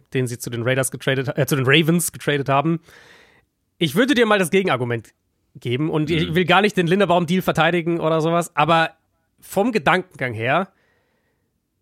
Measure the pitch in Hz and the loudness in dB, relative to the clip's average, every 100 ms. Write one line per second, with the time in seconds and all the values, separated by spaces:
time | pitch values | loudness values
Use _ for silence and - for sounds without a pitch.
0 | _ 135 127 120 - 120 117 131 127 127 | _ -4 -4 -6 -10 -6 -2 -2 -2 -4
1 | - 131 131 151 135 147 127 151 160 170 | -4 -2 -2 -2 0 0 4 4 4 0
2 | - 120 - 143 139 139 160 165 _ - | -2 -6 -4 -2 0 0 0 -2 _ -20
3 | - - _ _ _ _ _ - 170 151 | -20 -20 _ _ _ _ _ -6 -2 0
4 | 254 240 226 208 170 190 185 131 120 117 | 2 4 4 2 2 0 2 -2 -2 -6
5 | - _ _ _ _ - 123 123 156 156 | -8 _ _ _ _ -12 -6 -4 -2 -2
6 | 151 165 175 165 175 180 208 - 170 190 | -2 -2 0 0 4 4 4 0 0 2
7 | 185 175 160 185 175 170 160 175 165 170 | 2 2 2 -2 0 0 2 0 -2 -2
8 | 156 160 160 170 165 - 151 165 160 _ | 0 0 0 -2 -2 -2 2 2 0 _
9 | _ _ _ _ - - 226 214 151 180 | _ _ _ _ -6 -2 0 0 0 0
10 | 180 - 127 110 117 156 185 _ _ _ | -2 -8 -8 -4 0 0 -2 _ _ _
11 | _ _ _ _ _ _ _ _ | _ _ _ _ _ _ _ _